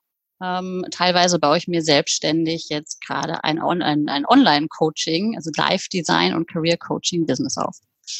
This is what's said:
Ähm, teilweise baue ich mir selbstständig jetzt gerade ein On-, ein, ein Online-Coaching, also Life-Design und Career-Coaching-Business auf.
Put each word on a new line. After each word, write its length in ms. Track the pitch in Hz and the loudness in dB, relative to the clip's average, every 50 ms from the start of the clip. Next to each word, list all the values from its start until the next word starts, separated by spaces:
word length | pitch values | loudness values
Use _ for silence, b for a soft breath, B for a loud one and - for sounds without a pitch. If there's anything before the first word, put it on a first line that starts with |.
| _ _ _ _ _ _ _ _ 185 | _ _ _ _ _ _ _ _ -8
Ähm, 420 | 185 180 185 185 185 185 185 185 - | -6 -4 -4 -4 -4 -6 -6 -6 -8
teilweise 480 | - - 175 180 175 180 175 180 175 165 | -4 0 2 4 6 6 6 4 4 4
baue 180 | 156 143 151 | 4 4 2
ich 120 | 170 - - | 2 0 0
mir 140 | 170 170 160 | -2 0 2
selbstständig 840 | 156 147 143 165 - - - - 160 151 165 165 160 165 165 - - | 4 4 4 4 2 -2 -2 -2 0 0 0 0 0 -2 -4 -6 -6
jetzt 320 | 151 151 151 - - - | -8 -8 -8 -10 -14 -16
gerade 440 | - - 143 143 139 156 165 - - | -10 -6 -6 -4 -4 -4 -6 -4 -4
ein 180 | - 151 165 - | -4 -2 -2 0
On-, 180 | - 170 180 | -2 0 0
ein, 280 | - 151 147 151 147 147 | 0 0 0 0 0 -2
ein 180 | 139 143 143 | -2 -4 2
Online-Coaching, 1120 | - - 180 180 170 147 147 151 160 - - 165 156 160 - - - 160 165 202 226 226 | 4 6 6 6 6 4 4 0 -2 -2 -2 -2 -2 -2 -4 -4 -2 -2 0 0 -2 -4
also 140 | - 147 165 147 | -4 -6 -6 -4
Life-Design 800 | - 151 147 175 196 - - - 185 160 - 175 165 175 180 - | -2 0 0 0 -2 -2 -4 -6 -4 -2 0 2 2 2 2 0
und 160 | 165 170 - | -2 -4 -4
Career-Coaching-Business 1040 | - 170 156 165 170 - - - - 165 - - - 175 165 147 131 120 127 135 - | -4 -2 -2 0 -2 -2 -4 -6 -6 -4 -4 -4 -2 -2 0 0 -2 -2 -4 -4 -4
auf. 200 | - - - - - _ _ _ _ B B B B | -6 -6 -6 -8 -12 _ _ _ _ B B B B